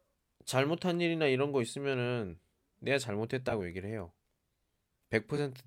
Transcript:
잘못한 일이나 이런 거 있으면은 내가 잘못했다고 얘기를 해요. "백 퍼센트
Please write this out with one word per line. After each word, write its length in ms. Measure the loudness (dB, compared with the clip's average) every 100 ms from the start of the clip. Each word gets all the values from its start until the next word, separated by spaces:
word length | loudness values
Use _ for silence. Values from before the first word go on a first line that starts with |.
| _ _ _ _ -2
잘못한 560 | 2 2 2 0 2
일이나 240 | 2 2 4
이런 260 | 4 2
거 100 | 2
있으면은 800 | 0 -2 -2 0 0 -2 -4 -8 _ _ _ _
내가 200 | 0 0
잘못했다고 680 | 0 -2 -2 -2 -2 -2 -4
얘기를 220 | -6 -6
해요. 220 | -6 -10 -14 _ _ _ _ _ _ _ _ _
"백 180 | 0 0
퍼센트 340 | -2 -2 -6